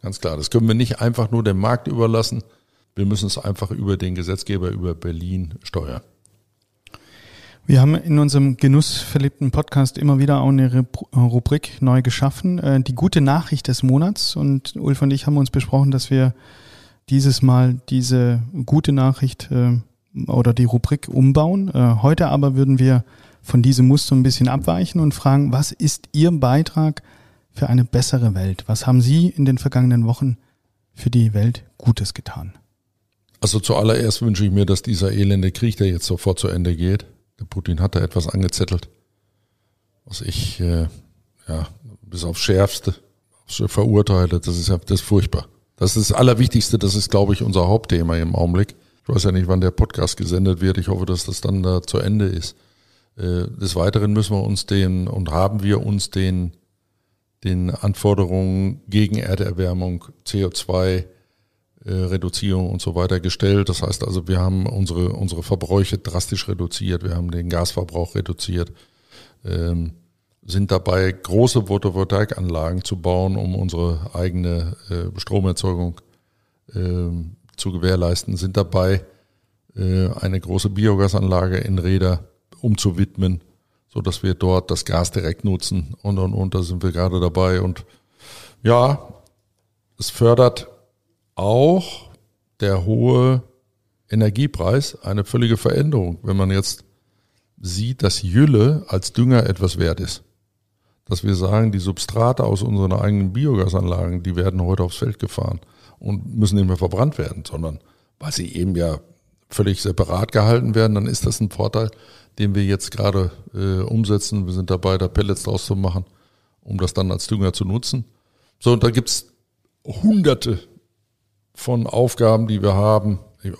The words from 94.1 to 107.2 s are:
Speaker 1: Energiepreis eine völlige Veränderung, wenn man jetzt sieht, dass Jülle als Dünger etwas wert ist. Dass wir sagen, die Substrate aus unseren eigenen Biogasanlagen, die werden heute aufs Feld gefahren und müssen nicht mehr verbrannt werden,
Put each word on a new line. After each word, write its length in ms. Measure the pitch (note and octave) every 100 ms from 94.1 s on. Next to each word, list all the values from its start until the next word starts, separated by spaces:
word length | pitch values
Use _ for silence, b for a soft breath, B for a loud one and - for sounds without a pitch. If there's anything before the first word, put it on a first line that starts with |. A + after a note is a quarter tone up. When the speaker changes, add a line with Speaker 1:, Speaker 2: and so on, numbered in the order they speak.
Speaker 1:
Energiepreis 880 | A2 G#2+ G#2 C#3+ - F2 B2+ C#3+ -
eine 220 | - G2+
völlige 320 | G2 A#2+ A#2+ A2+
Veränderung, 640 | - - D3 C#3 F2 E2+
wenn 140 | - G2
man 140 | F#2+
jetzt 340 | F#2+ F#2+ - _ _ _ _ _ _ _ _
sieht, 420 | F#2 F2+ A2+ B2+
dass 200 | G2 -
Jülle 640 | F#2 G2 D3+ A#2 A2+ D3+ -
als 240 | F#2+ -
Dünger 340 | - B2 B2+ -
etwas 320 | F#2 F#2+ F2+
wert 220 | E2+ D#2+
ist. 240 | F2+ - _ _ _ _ _ _ _ _
Dass 180 | - F#2
wir 140 | G#2 F#2
sagen, 340 | F#2 G#2 A2+
die 80 | G2
Substrate 640 | F#2 F2+ - G#2 A#2 B2+
aus 180 | G#2+ G#2
unseren 300 | A#2 G#2 F#2+
eigenen 400 | G2 G2+ G#2 F#2+
Biogasanlagen, 880 | G#2 D3 A2 F#2 F#2 F#2 F2 F2 F2+
die 120 | F2+ F2
werden 260 | F#2 F#2
heute 200 | F2+ F#2+
aufs 140 | F2+ -
Feld 220 | - G#2
gefahren 420 | - - - - b b b b
und 360 | - G2+ - A#2
müssen 200 | G#2 G2+
nicht 100 | F#2+
mehr 100 | F2+
verbrannt 420 | F2+ F#2 C#3
werden, 260 | -